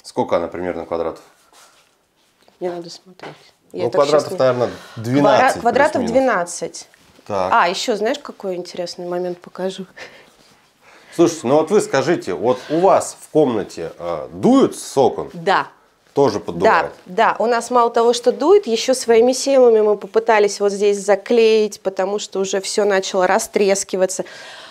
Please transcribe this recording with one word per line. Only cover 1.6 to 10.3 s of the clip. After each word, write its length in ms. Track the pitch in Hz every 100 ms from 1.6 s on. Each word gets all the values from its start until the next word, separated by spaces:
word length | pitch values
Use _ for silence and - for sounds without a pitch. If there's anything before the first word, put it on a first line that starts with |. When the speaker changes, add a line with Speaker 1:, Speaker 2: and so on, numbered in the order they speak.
| - _ _ _ _ _ _ _ _ -
Speaker 2:
Не 80 | 180
надо 220 | 175 170
смотреть. 440 | - 185 185 - 147 _ _ _
Я 120 | 90
Speaker 1:
Ну, 60 | 120
Speaker 2:
так 100 | - -
щас 180 | 147
Speaker 1:
квадратов, 80 | -
Speaker 2:
не 60 | 180
Speaker 1:
наверное, 300 | 127 123 113
Speaker 2:
Квадра-, 340 | 90 - -
Speaker 1:
двенадцать 560 | 113 135 143 262 262 277
Speaker 2:
квадратов 320 | 233 240 302 294
Speaker 1:
плюс-минус. 80 | 233
Speaker 2:
двенадцать. 760 | 247 262 202 175 - - - - _ _ _ -
Speaker 1:
Так. 260 | 101 92
Speaker 2:
А, 160 | 233 175
ещё 280 | 190 - 208
знаешь, 220 | 214 294
какой 360 | - 214 196 180
интересный 500 | 180 - 175 - 175
момент 320 | 175 180 175
покажу? 480 | - - 185 190 185 - - - _